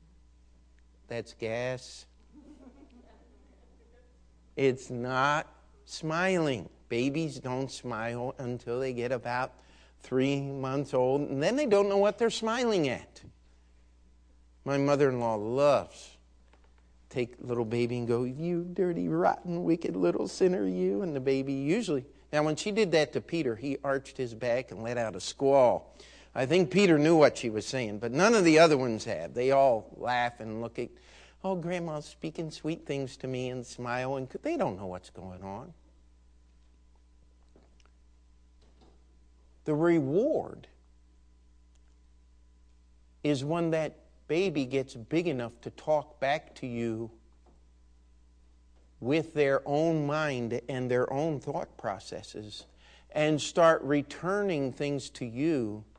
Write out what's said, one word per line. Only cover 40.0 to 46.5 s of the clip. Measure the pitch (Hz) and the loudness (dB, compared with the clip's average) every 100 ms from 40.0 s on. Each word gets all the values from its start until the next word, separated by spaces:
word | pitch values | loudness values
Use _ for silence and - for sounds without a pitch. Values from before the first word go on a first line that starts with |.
| 135 165 277 285 - - - - _ _ _ _ _ _ _ - _ _ - _ _ - _ _ _ _ - - _ _ _ _ | 2 2 2 0 -4 -12 -18 -20 _ _ _ _ _ _ _ -20 _ _ -20 _ _ -20 _ _ _ _ -20 -20 _ _ _ _
is | 151 139 143 | -2 0 0
when | 170 165 | -2 0
that | 160 151 - - _ - | 0 -2 -8 -20 _ -4
baby | 156 196 143 127 | 0 0 0 -2
gets | 135 131 | -2 -4
big | 123 110 160 175 | -10 -4 -2 0
enough | 131 117 - | -2 -6 -8
to | 120 | -16
talk | - - 151 135 - | -12 0 0 0 -4
back | 135 156 - | -2 -2 -4